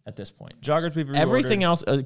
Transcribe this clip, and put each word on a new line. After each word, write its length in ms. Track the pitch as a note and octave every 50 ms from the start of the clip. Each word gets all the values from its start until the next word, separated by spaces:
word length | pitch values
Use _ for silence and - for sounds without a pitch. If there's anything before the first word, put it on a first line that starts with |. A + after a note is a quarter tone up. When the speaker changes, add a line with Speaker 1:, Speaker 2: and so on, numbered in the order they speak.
| _
Speaker 1:
at 100 | G#2+ G#2
this 140 | - G2 -
point. 280 | - _ - - - -
Speaker 2:
joggers 320 | - B2+ D3 D#3+ E3 E3+ D3
we've 120 | E3 D#3
reordered. 100 | C3+ C#3
Speaker 1:
Everything 460 | B3 B3 F#3+ A3+ C4 - B3 A3 G3
else, 220 | F#3 E3+ E3+ E3 -
uh, 140 | - C3+ C#3 C3